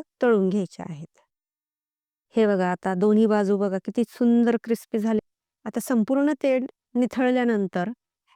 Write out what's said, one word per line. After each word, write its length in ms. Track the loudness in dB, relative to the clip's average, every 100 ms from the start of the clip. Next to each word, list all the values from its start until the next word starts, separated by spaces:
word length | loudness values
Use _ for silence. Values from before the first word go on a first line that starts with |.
| -8 -2
तळून 260 | 2 2 2
घ्यायचे 340 | 0 -4 -10
आहेत. 240 | -14 -14 -16 _ _ _ _ _ _ _ _ _ _ _ _
हे 120 | 0 2
बघा, 240 | 2 0
आता 240 | -2 -4
दोन्ही 320 | 0 2 4 4
बाजू 300 | 2 0 0
बघा 200 | -2 -4
किती 180 | -6 -4 -4
सुंदर 480 | 0 2 4 2 0
क्रिस्पी 340 | -2 -6 -4 -4
झाले. 200 | -2 -2 _ _ _ _
आता 160 | -10 -8
संपूर्ण 520 | -2 -2 0 0 0 0
तेल 240 | 0 0 -4 _ _
निथळल्यानंतर 960 | -2 -2 0 0 0 0 0 -2 -4 -6 -8 _ _ _